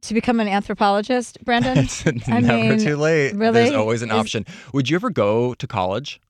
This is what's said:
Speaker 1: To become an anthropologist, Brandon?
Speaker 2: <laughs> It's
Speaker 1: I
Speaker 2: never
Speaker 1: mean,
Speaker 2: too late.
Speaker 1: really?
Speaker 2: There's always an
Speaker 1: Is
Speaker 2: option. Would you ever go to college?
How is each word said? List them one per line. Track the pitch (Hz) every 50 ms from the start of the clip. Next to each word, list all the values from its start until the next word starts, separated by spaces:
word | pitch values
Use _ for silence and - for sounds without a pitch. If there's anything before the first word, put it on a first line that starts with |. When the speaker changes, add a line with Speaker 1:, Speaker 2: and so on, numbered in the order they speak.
| -
Speaker 1:
To | - 214
become | 226 220 - 247 226
an | 220 208
anthropologist, | 190 202 196 - 214 - 220 202 202 202 208 - 254 247 240 - - - -
Brandon? | - 240 233 240 262 254 254
Speaker 2:
<laughs> |
It's | 131 123 - - - 170 139 120 - -
Speaker 1:
I | 226 240
Speaker 2:
never | 240 240 233 233 220 220 220
Speaker 1:
mean, | 220
Speaker 2:
too | 214 214 147
late. | 143 147 156 165 156 143 131 214
Speaker 1:
really? | 202 220 226 226 233 233
Speaker 2:
There's | 240 294
always | - - 220 226 - 117
an | -
Speaker 1:
Is | - -
Speaker 2:
option. | - 220 - 113 98 - - - - - -
Would | 139 139 120
you | 151
ever | 180 208 254
go | 175 - 107 101 107 113 120 123 123
to | _ -
college? | 123 - 107 92 92 95 113 139 - - - _ _